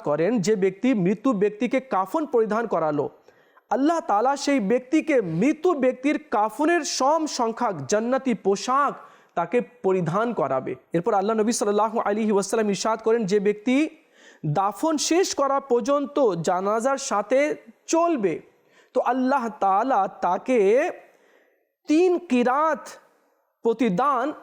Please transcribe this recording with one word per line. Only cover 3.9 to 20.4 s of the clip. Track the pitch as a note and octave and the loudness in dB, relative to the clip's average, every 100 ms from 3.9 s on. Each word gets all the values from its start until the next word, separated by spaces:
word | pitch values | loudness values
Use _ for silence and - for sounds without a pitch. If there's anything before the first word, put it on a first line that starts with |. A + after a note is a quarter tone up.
| E4 | 0
তাআলা | D#4 G#3 B3 C#4 | 0 0 2 0
সেই | - C#4 | 0 0
ব্যক্তিকে | F#3+ B3 B3+ D#4 D4+ C4+ | 2 -2 2 0 2 0
মৃত | F#3 D#3+ B3+ D#4 F4+ | 0 0 0 2 0
ব্যক্তির | D4+ B3+ - C#4 D4 - | 2 0 0 -2 -2 -2
কাফনের | A3+ G#3+ - D#4 F4 | -2 -2 0 0 0
সম | C#4 - C4 D#4+ D#4 | -2 -2 0 2 -2
সংখ্যক | - A3+ A3 A#3 E3 C3+ | -2 -4 -2 -4 -4 -2
জান্নাতি | G#3 A#3 C4 C4 | -2 0 -2 -2
পোশাক | G#3+ G3 G3 - C4+ C#4 F3+ - - _ | -2 0 -2 0 0 0 -4 -18 -20 _
তাকে | - E3+ B3 | -6 -2 -2
পরিধান | - _ F#3+ F#3+ D#3+ F#3+ A#3+ | -4 _ -2 0 0 -2 -2
করাবে। | G#3 C#3 C3 G2 B2+ _ | -2 -2 -2 -4 -12 _
এরপর | E3 A#3 | -4 0
আল্লাহ | G#3 G3 A3 | 0 0 0
নবী | G#3+ | 0
সাল্লাল্লাহু | A#3 G#3 G#3 A3 A3 | 0 0 0 0 -2
আলাইহি | - G#3+ G#3+ | -2 -2 0
ওয়াসাল্লাম | G3+ G3 A3+ G#3+ | 0 0 -2 0
ইরশাদ | G3 A3+ A3+ | -2 -2 -2
করেন, | A3+ A#3 | 0 0
"যে | F#3+ G#3 | 0 0
ব্যক্তি | G3+ G#3 - C4 D#4 - _ _ - - D#3 | 0 -2 0 0 0 -6 _ _ -20 -8 -4
দাফন | D3+ G3 - D#4+ D#4 | -2 -2 -2 -2 -2
শেষ | - E4 F#4 | 2 2 2
করা | - C#4 C#4 | 0 0 0
পর্যন্ত | C4+ A#3+ A3+ C#4+ C#4 D4 A#3+ | 0 0 2 0 0 0 2
জানাজার | E3+ D#3+ F3+ G3 A3+ A#3+ C4+ | 2 0 0 0 0 0 -2
সাথে | - G#3 G#3 C4 D4 D4+ - _ - | -2 -4 2 2 2 -2 -12 _ -2
চলবে, | E4 E4+ D4+ G3 C#3 - _ _ _ _ | 2 2 0 -2 -4 -10 _ _ _ _
তো | - | -2
আল্লাহ | - B3+ B3+ C#4 A#3 | 0 0 0 0 -2
তাআলা | - G3 F#3+ B3+ A3+ F#3+ | -2 0 2 2 0 -2
তাকে | - F3+ F#3+ | -2 -2 -2